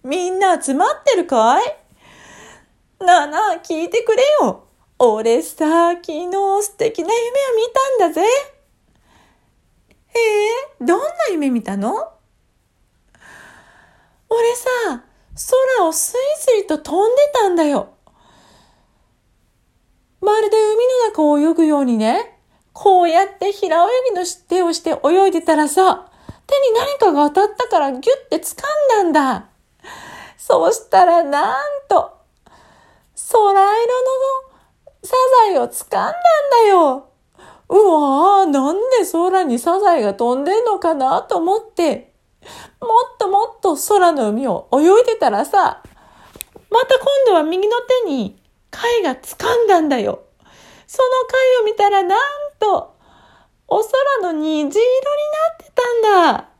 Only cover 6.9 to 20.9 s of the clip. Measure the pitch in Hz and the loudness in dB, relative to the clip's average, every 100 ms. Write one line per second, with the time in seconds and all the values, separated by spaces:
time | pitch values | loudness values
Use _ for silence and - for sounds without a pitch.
6.9 | - 339 466 466 523 554 453 480 523 539 | -4 -4 -2 -2 -4 -2 -2 0 -2 -2
7.9 | 508 339 311 415 539 - _ _ _ _ | 0 0 0 0 0 -4 _ _ _ _
8.9 | _ _ _ _ _ _ _ _ _ _ | _ _ _ _ _ _ _ _ _ _
9.9 | _ _ 466 453 415 427 480 571 _ 247 | _ _ -2 0 0 -2 -4 -10 _ -2
10.9 | 359 605 698 587 339 277 240 208 202 208 | -2 -2 -4 -4 -2 -2 -4 -6 -6 -6
11.9 | 427 - _ _ _ _ _ _ _ _ | -6 -8 _ _ _ _ _ _ _ _
12.9 | _ _ _ - - - - _ _ _ | _ _ _ -20 -20 -20 -20 _ _ _
13.9 | _ _ _ _ 453 466 480 508 494 427 | _ _ _ _ 0 0 -2 -4 -4 -4
14.9 | 254 _ _ _ - - 508 523 508 330 | -8 _ _ _ -16 -2 0 2 0 0
15.9 | 320 - 494 539 622 - 440 392 302 - | -2 -4 -4 -4 -2 0 0 -2 -6 -4
16.9 | 320 440 508 587 554 403 349 302 277 - | 0 2 2 2 2 0 0 0 -2 -6
17.9 | _ _ _ _ _ _ _ _ _ _ | _ _ _ _ _ _ _ _ _ _
18.9 | _ _ _ _ _ _ _ _ _ _ | _ _ _ _ _ _ _ _ _ _
19.9 | _ _ _ 392 427 427 440 427 427 494 | _ _ _ -2 0 0 0 2 0 0